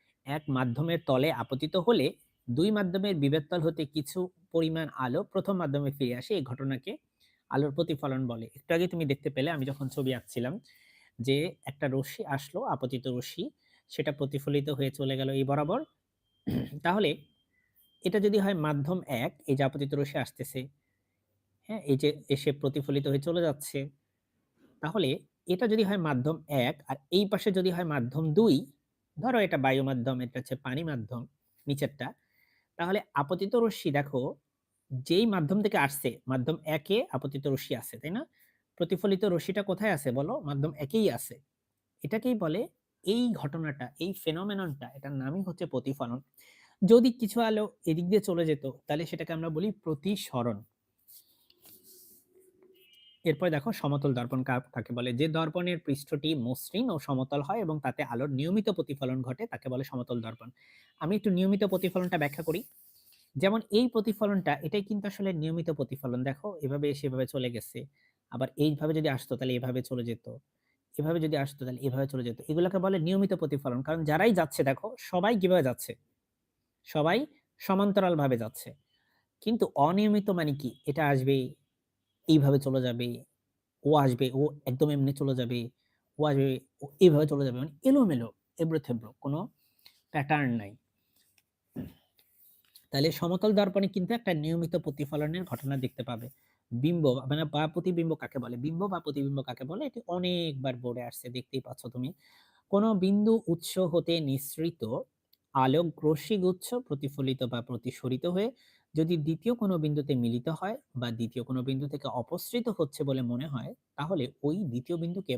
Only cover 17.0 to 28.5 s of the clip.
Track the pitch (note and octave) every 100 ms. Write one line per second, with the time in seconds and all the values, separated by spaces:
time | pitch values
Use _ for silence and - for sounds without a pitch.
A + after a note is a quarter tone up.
17 | F3 D#3+ - _ _ _ _ _ _ _
18 | F#3 G#3 G3+ G#3 G3 F3 D3+ C#3+ C#3 F3+
19 | - B2 C#3 - - C#3 C3+ C#3 C#3 C#3+
20 | C#3+ D3+ B2 - B2+ C3 C#3 _ _ _
21 | _ _ _ _ _ _ - G#3+ C#3+ C3+
22 | D3 D3+ - C#3 D3+ C#3 C#3 C#3+ C#3 C#3+
23 | C#3 C#3 D3+ F3 E3 C#3+ - C#3 C#3+ -
24 | _ _ _ _ _ _ _ _ D3+ G#3
25 | C#3 E3 - _ - F#3 A#3 A3 G3 G3+
26 | D#3 B2+ C#3 D#3+ - C#3+ B2 D#3 - C3+
27 | - F#3 G3+ G3 G#3+ F#3+ F#3 F3 F3 D3
28 | A#2+ C#3+ D#3+ D#3 A3+